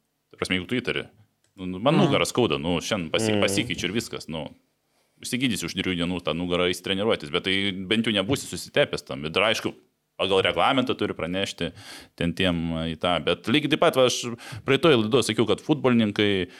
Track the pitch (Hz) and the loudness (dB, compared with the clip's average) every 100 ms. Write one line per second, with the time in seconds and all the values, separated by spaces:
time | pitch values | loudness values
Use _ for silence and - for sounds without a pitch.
0 | _ _ _ - 90 92 87 123 - 69 | _ _ _ -10 -4 -4 -2 -4 -2 -6
1 | - _ _ _ _ - 92 92 123 170 | -8 _ _ _ _ -12 -10 -2 2 4
2 | 175 101 82 - 110 71 76 85 - 107 | 4 2 0 2 2 0 -2 -2 -2 -4
3 | 82 87 110 104 101 95 123 82 85 107 | -2 -2 2 2 2 0 -4 -4 -4 -4
4 | - - - 80 73 - _ _ _ _ | -6 -12 -8 -8 -10 -14 _ _ _ _
5 | _ _ - 123 131 196 82 95 95 87 | _ _ -8 -2 -2 -2 -4 -4 -2 -2
6 | 87 90 80 80 90 87 90 90 95 95 | -2 -2 -4 -4 -2 0 0 -2 -4 -2
7 | 101 92 76 82 95 95 101 95 92 110 | 0 0 -2 -4 0 0 -2 -4 -2 0
8 | 117 104 95 135 - 90 - - 139 - | 0 0 0 -2 -4 -10 -4 0 0 -2
9 | - 67 78 85 104 107 - - _ _ | -8 -8 -2 2 2 2 -4 -8 _ _
10 | _ _ 95 95 92 85 101 139 - 104 | _ _ 0 2 2 2 2 2 0 -2
11 | 101 92 82 92 98 - 82 - - - | -4 -4 -4 -4 -6 -6 -8 -8 -18 -20
12 | - - 85 85 92 85 82 80 80 80 | -20 -4 -2 0 0 0 -2 -4 -4 -2
13 | 90 85 73 87 - 143 147 135 170 139 | 0 0 0 -2 2 0 2 2 2 4
14 | 127 - 123 117 - 110 - 135 127 120 | 2 2 -6 -10 -12 -12 0 4 6 6
15 | 107 123 104 107 107 98 - 143 127 120 | 6 2 2 2 2 2 2 2 4 4
16 | 110 98 104 98 87 | 2 2 2 2 -2